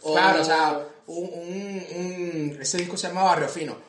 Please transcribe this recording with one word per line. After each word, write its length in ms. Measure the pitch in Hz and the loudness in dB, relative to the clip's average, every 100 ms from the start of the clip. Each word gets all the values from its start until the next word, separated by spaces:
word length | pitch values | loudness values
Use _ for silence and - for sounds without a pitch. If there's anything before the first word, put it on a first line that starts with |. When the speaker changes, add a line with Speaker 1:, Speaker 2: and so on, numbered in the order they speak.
Speaker 1:
o 100 | 156 | 0
Speaker 2:
Claro, 280 | 156 190 165 | 4 6 6
o 20 | |
sea, 420 | 160 160 156 147 - - - | 4 4 4 0 -6 -14 -12
un, 160 | 170 | -8
un, 640 | 185 170 170 190 202 196 185 175 | -8 -8 -8 -8 -8 -8 -8 -6
un, 640 | 180 180 175 160 147 143 | -6 -4 -4 -4 -4 -4
ese 180 | 135 180 | -4 -2
disco 180 | 175 - | -2 -4
se 120 | 175 | -4
llama 160 | 175 | 2
Barrio 240 | 190 160 139 | 4 4 2
Fino. 280 | 170 147 - | -2 -6 -8